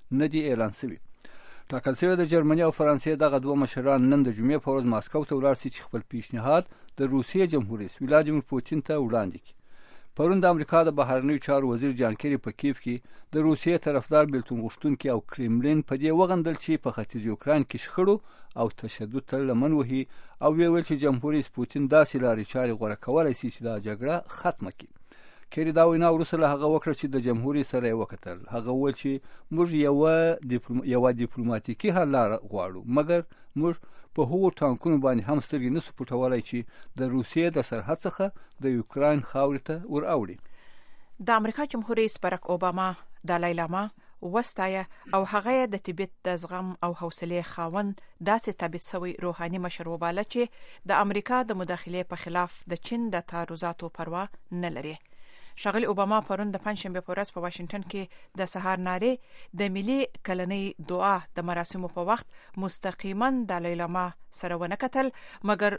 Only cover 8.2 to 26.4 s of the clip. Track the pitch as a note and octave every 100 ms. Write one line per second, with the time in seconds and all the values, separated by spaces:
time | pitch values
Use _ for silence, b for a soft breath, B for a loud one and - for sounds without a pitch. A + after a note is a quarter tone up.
8.2 | D3+ D3+ - C3 - D3+ - D3+ B2 A2+
9.2 | G2 D#2+ - - b b b b b -
10.2 | D#3+ F#3+ F3+ E3+ D3+ E3+ D#3+ D3 B2+ C3
11.2 | C3+ D3 B2+ C#3 C3+ A#2 C#3 B2+ A#2+ G#2+
12.2 | D3 C3+ - - C#3+ C3 - B2 b b
13.2 | b D#3 D#3 D3 E3 E3+ - C#3+ - D3+
14.2 | D3+ C3+ A2 A#2+ A2+ - D3+ C3+ C#3 A#2
15.2 | - - A#2+ A#2 C3+ D#3 - C3+ D3+ D#3+
16.2 | F#3 F3+ E3 D#3 - D#3 C3 A2+ A2 A#2
17.2 | A2 G#2+ - D3+ C3+ A#2 - - F#3+ G3+
18.2 | b b b - A#2 - A2 - G#2+ C3
19.2 | - C3+ C3+ A#2+ C#3+ D#3 B2+ C3 C3 b
20.2 | b b D3 D#3 E3+ E3+ E3 D3+ C#3+ C3
21.2 | C#3+ D3+ C3+ - B2 C#3+ C#3 D3+ D3 C3+
22.2 | B2 A2 G#2 B2+ B2+ A2 A2 G#2 - C#3+
23.2 | D#3+ B2 B2 - A#2 A2 G#2 G#2+ B2+ E3+
24.2 | - - F3+ - F#2 - - - b b
25.2 | b b b - D#3+ D#3 E3 E3 E3+ E3
26.2 | E3 E3